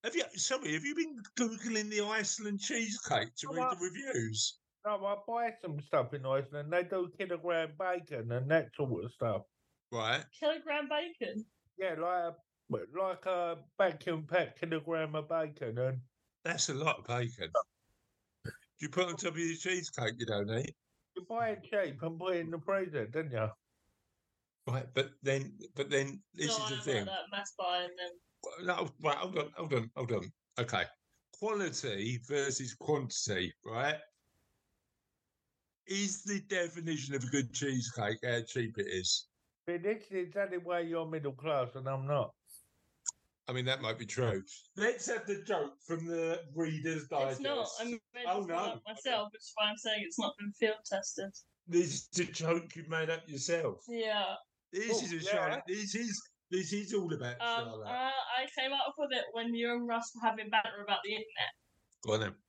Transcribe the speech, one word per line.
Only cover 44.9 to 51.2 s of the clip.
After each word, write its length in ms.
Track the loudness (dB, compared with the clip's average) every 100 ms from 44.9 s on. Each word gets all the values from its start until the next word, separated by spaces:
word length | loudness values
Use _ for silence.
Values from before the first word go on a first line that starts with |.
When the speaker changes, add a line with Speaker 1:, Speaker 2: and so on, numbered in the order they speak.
| 2 0
Speaker 1:
have 180 | -2 -2
the 160 | -4
joke 300 | 0 0 0 -6 -4
from 200 | -4 -2
the 360 | 0 0 0 -4
Reader's 540 | -2 0 0 0 -2 0
Digest. 240 | 2 2
Speaker 3:
It's 80 | 0
not. 260 | 0 0 -2 -2
I 40 | -4
made 140 | -4 _ -6 0
Speaker 1:
Oh, 140 | 0
Speaker 3:
this 60 | 2
one 0 |
Speaker 1:
no. 80 | 0 0
Speaker 3:
up 80 | -4 -8
myself, 420 | -6 0 0 0
which 80 | -8
is 100 | -10 0
why 100 | 2
I'm 100 | 2
saying 260 | -2 -2 -2
it's 140 | 0
not 140 | -2 -2
been 140 | -8
field 240 | 2 2 2 -2
tested. 460 | -2 -2 -6